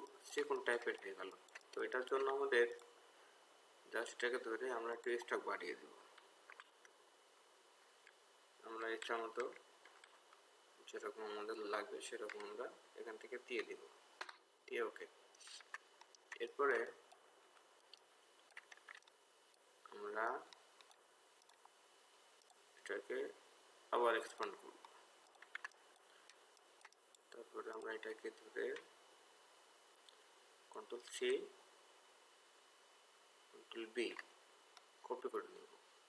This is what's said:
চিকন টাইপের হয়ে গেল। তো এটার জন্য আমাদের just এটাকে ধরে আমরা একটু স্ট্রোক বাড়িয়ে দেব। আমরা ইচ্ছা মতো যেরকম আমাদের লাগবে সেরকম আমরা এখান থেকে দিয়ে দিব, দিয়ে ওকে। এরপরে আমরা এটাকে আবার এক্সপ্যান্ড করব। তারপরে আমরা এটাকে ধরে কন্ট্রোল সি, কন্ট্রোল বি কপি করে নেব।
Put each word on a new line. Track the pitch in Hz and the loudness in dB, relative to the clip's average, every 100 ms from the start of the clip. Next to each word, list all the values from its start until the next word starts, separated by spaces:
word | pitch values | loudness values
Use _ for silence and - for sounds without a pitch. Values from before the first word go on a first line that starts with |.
| - - - | 2 -8 -2
চিকন | 147 143 131 123 | 2 4 4 6
টাইপের | 120 117 104 | 4 4 0
হয়ে | 98 95 | -2 -6
গেল। | 95 - - - - | -6 -8 -12 -16 -6
তো | - 110 | 0 2
এটার | 127 127 | 2 4
জন্য | 135 135 139 | 4 6 6
আমাদের | 139 120 117 - - - - - - - - - - - - | 8 10 10 6 -10 -18 -20 -20 -20 -20 -20 -20 -20 -20 -2
just | 110 117 - | 0 0 2
এটাকে | 120 123 113 | 4 4 2
ধরে | 113 131 117 | 0 2 2
আমরা | 117 117 | 0 0
একটু | 123 120 | 2 2
স্ট্রোক | - 113 - | 2 0 2
বাড়িয়ে | 95 87 - | 0 -2 -6
দেব। | - - - - - - - - - - - - - - - - - - - - - - - - - - - - 110 | -8 -16 -18 -18 -20 -20 -16 -16 -18 -20 -20 -20 -20 -20 -20 -20 -20 -20 -20 -20 -20 -20 -20 -20 -20 -20 -20 -16 -8
আমরা | 113 113 113 | -2 0 0
ইচ্ছা | - 117 | 2 0
মতো | 110 117 - - - - - - - - - - - - - - - | 2 0 -2 -4 -16 -20 -20 -20 -20 -20 -20 -20 -20 -20 -20 -20 -8
যেরকম | 110 107 110 107 | -6 -4 -4 -4
আমাদের | 104 104 110 104 | -2 -2 -2 2
লাগবে | 104 101 107 - | 2 2 -4 -4
সেরকম | 117 104 107 104 | -4 -4 -4 -6
আমরা | 107 131 - - - | -4 -6 -6 -14 -10
এখান | 110 107 | -8 -8
থেকে | 113 123 - | -8 -8 -2
দিয়ে | 117 117 | 0 0
দিব, | 120 - - - - - - - - - | -6 -12 -18 -14 -10 -10 -10 -20 -20 -2
দিয়ে | 120 107 | 2 2
ওকে। | - 85 - - - - - - - - - - - - - | 0 -10 -14 -20 -16 -12 -12 -8 -10 -10 -20 -20 -20 -12 -4
এরপরে | 117 - 139 117 117 - - - - - - - - - - - - - - - - - - - - - - - - - - - - - - | -2 6 8 8 4 -4 -14 -18 -18 -20 -20 -20 -20 -20 -18 -18 -18 -20 -20 -20 -16 -16 -14 -16 -16 -14 -16 -18 -20 -20 -14 -14 -14 -20 -14
আমরা | 104 104 107 113 139 - - - - - - - - - - - - - - - - - - - - - - - - | -8 -2 2 4 2 -4 -14 -18 -20 -18 -18 -18 -20 -20 -20 -18 -18 -20 -20 -20 -20 -20 -20 -20 -18 -16 -16 -20 -12
এটাকে | - 101 - 127 143 - - - - - - | -4 -4 -2 -2 -2 -6 -18 -20 -20 -20 2
আবার | 120 120 113 | 6 8 6
এক্সপ্যান্ড | - - 104 92 | 2 -2 -2 -4
করব। | - - - - - - - - - - - - - - - - - - - - - - - - - - - | -12 -14 -18 -20 -20 -18 -16 -14 -10 -8 -8 -12 -16 -16 -16 -18 -18 -18 -20 -20 -20 -16 -16 -16 -18 -20 -14
তারপরে | 120 110 113 113 110 | -14 -8 -6 -4 -2
আমরা | 113 110 | -2 -2
এটাকে | 110 110 113 - | -4 -6 -6 -8
ধরে | - - 120 143 - - - - - - - - - - - - - - - - - - - | -8 -2 0 -2 -6 -18 -20 -20 -20 -20 -20 -20 -20 -20 -20 -20 -18 -20 -20 -20 -20 -20 -14
কন্ট্রোল | 110 107 120 - - | -12 -8 -8 -6 0
সি, | 123 135 - - - - - - - - - - - - - - - - - - - - - | 4 4 0 -10 -20 -20 -20 -20 -20 -20 -20 -20 -20 -20 -20 -20 -20 -20 -20 -20 -20 -20 -20
কন্ট্রোল | 110 - 113 110 123 | -20 -10 -8 -2 2
বি | 107 92 - - - - - - - - - | 2 0 -10 -16 -20 -20 -20 -20 -20 -12 -4
কপি | 123 127 | -2 0
করে | 107 - | 0 -2
নেব। | - - - - - | -8 -16 -18 -20 -20